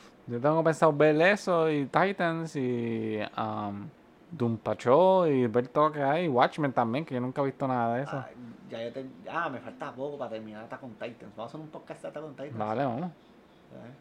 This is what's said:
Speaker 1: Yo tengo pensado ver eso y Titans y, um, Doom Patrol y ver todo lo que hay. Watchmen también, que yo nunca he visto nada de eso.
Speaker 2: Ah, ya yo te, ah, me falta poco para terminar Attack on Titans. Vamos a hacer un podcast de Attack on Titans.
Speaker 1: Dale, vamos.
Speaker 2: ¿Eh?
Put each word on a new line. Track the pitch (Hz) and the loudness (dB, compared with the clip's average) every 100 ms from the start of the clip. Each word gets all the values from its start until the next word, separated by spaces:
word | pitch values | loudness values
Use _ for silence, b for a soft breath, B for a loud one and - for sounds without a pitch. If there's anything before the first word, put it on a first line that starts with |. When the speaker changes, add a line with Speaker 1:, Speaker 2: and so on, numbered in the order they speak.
| B - - | B -18 -8
Speaker 1:
Yo | 120 | 0
tengo | 139 160 | 2 4
pensado | 160 156 160 | 2 4 4
ver | 147 151 151 | 6 6 8
eso | 175 208 - 170 160 | 6 4 2 2 2
y | 151 135 | 2 2
Titans | 156 185 202 175 165 160 147 | 2 2 0 -2 -2 -4 -2
y, | 127 120 117 113 110 107 104 - | -2 0 -2 -2 -2 -4 -4 -4
um, | 110 107 104 101 101 - - - - | -4 -4 -6 -6 -10 -14 -20 -20 -12
Doom | 165 120 113 | -2 0 0
Patrol | - 107 120 139 185 190 170 | -2 -2 4 6 8 6 4
y | 135 120 | 4 4
ver | 113 127 | 2 0
todo | 156 151 | 2 2
lo | |
que | 151 | 2
hay. | 139 156 175 | 0 0 2
Watchmen | 123 143 - 147 | 4 4 2 -2
también, | 127 113 123 165 | 2 0 0 -2
que | 127 | -4
yo | |
nunca | 127 131 | -4 -2
he | 139 | -2
visto | 127 135 | -2 -2
nada | 127 117 120 | 0 0 0
de | |
eso. | 139 143 | -4 -8
Speaker 2:
Ah, | 123 123 120 - - | -10 -14 -18 -18 -14
ya | 113 | -10
yo | 117 | -8
te, | 127 131 127 101 | -8 -12 -14 -8
ah, | 147 165 | -6 -6
me | 123 | -6
falta | - - 147 | -12 -12 -12
poco | 123 143 143 | -8 -8 -8
para | 120 | -8
terminar | 110 110 107 117 | -8 -10 -14 -14
Attack | 127 | -14
on | 131 107 | -14 -12
Titans. | 120 120 113 104 | -12 -12 -18 -14
Vamos | |
a | 117 | -12
hacer | 156 | -12
un | 151 | -14
podcast | 156 - 156 | -16 -16 -14
de | 139 | -12
Attack | 147 | -12
on | 156 131 | -14 -12
Titans. | 143 117 | -12 -6
Speaker 1:
Dale, | 107 113 139 | -4 -2 -2
vamos. | 117 | -2
Speaker 2:
¿Eh? | 175 156 - - - - - - 113 143 | -6 -10 -20 -20 -20 -20 -20 -20 -18 -20